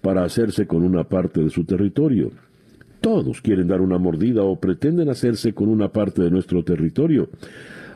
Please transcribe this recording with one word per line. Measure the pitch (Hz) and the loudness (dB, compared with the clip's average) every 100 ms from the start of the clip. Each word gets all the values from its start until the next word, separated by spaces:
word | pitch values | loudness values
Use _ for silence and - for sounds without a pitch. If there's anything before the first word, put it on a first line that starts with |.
para | 95 92 | -2 0
hacerse | 87 - 113 98 95 | 0 0 0 0 0
con | 82 | 0
una | 90 90 | 2 2
parte | 78 95 87 - | 0 0 0 0
de | 78 | 0
su | - | 0
territorio. | 80 92 101 117 151 113 65 - _ _ _ - - - | -2 0 0 0 0 2 -2 -6 _ _ _ -20 -20 -4
Todos | 226 208 127 120 | -2 0 -2 -4
quieren | - 95 87 | 0 0 2
dar | 95 | 2
una | 92 90 | 2 2
mordida | 90 80 113 113 | 0 0 0 2
o | 98 90 | 0 0
pretenden | 95 87 139 175 151 | -2 -2 0 0 0
hacerse | 120 123 113 117 | 0 -2 0 -2
con | 101 104 | 0 2
una | 110 98 | 2 0
parte | 107 101 92 | 0 -2 0
de | 87 | 2
nuestro | 90 - 90 | 2 0 -2
territorio. | 82 85 80 - 160 143 - - - - - - - | 0 0 0 0 2 2 0 -6 -20 -20 -20 -20 -14